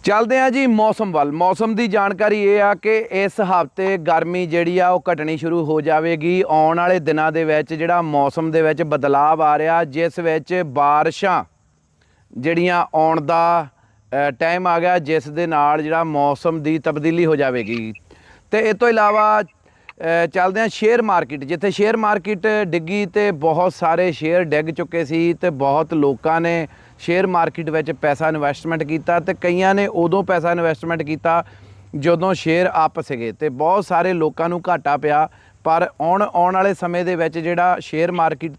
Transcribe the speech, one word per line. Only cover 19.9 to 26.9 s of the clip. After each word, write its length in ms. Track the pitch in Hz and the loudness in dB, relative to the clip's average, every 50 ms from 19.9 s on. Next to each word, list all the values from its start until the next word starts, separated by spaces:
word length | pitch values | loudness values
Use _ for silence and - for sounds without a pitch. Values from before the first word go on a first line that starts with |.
| - _ 165 165 165 170 170 165 - | -16 _ -2 0 2 2 0 0 0
ਚੱਲਦੇ 280 | 190 180 190 190 220 | 0 0 0 0 0
ਹਾਂ 60 | 226 | -2
ਸ਼ੇਅਰ 340 | 214 - - 214 214 233 240 | -2 -2 0 2 2 4 4
ਮਾਰਕੀਟ। 420 | 226 214 190 170 156 117 147 143 139 | 2 2 0 0 0 -2 -8 -12 -6
ਜਿੱਥੇ 280 | 135 175 160 196 202 | -6 -6 -2 -2 -2
ਸ਼ੇਅਰ 260 | - - 208 214 233 | 0 2 0 2 2
ਮਾਰਕੀਟ 500 | 226 220 208 208 202 165 202 214 175 165 220 214 214 208 | 0 0 0 0 0 -2 -4 -6 -2 0 0 0 0 0
ਡਿੱਗੀ 420 | 175 156 175 160 165 196 208 208 | -2 -2 -4 -4 -4 -4 -4 -4
ਤੇ 260 | 175 - 208 208 208 | -2 0 0 0 0
ਬਹੁਤ 420 | 180 143 147 160 156 165 180 185 - | 0 0 0 0 2 2 0 0 0
ਸਾਰੇ 380 | - 180 160 165 170 185 180 | -2 0 0 2 2 0 0
ਸ਼ੇਅਰ 320 | 160 - 156 156 170 180 180 | -2 -2 -2 0 0 0 0
ਡਿੱਗ 220 | 156 143 151 156 | 2 0 -2 -2
ਚੁੱਕੇ 400 | 160 165 - 175 - - 170 160 | -2 -6 -6 -8 -4 -4 -4 -4
ਸੀ 280 | 123 165 165 170 170 170 | -2 -2 0 0 0 0
ਤੇ 160 | - - 180 | 0 -2 -4
ਬਹੁਤ 440 | 147 131 139 139 139 151 160 151 170 | -2 0 0 0 2 0 0 0 0
ਲੋਕਾਂ 480 | 156 143 139 135 - - 160 160 165 | 0 2 0 0 0 -2 -2 0 0
ਨੇ 260 | 170 170 170 170 156 - - - - - | 0 0 -2 -2 -4 -8 -12 -20 -20 -20